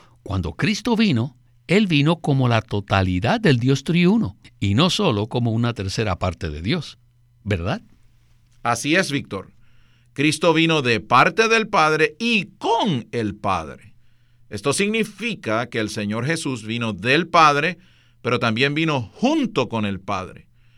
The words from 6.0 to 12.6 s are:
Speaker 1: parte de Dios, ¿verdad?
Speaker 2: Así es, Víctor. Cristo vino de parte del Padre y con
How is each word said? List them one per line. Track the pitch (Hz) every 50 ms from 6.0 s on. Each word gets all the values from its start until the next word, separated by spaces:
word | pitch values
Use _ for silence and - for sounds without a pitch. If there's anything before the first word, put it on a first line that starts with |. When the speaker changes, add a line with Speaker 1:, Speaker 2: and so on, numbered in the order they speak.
| 110 104 92 -
Speaker 1:
parte | - 92 85 - - 80
de | 73 78
Dios, | 82 107 165 170 - - - - _ _ _ _ _ _ _ _ -
¿verdad? | 101 101 82 82 101 160 240 - _ _ _ _ _ _ _ _ _ _ _ _ _ _ _
Speaker 2:
Así | - 117 120 117 - 143 160
es, | 190 180 139
Víctor. | 139 131 101 - 104 95 - - - - - - - - _ _ _ _ _ _ _
Cristo | - 143 151 147 - 185 170 156
vino | 160 165 165 160 151
de | 131 123 113 104
parte | 110 110 123 127 151 180 - 220 226 220
del | 226 226 220 -
Padre | 208 175 156 156 156 151 156 147 - -
y | 226 240 233 202 - - -
con | _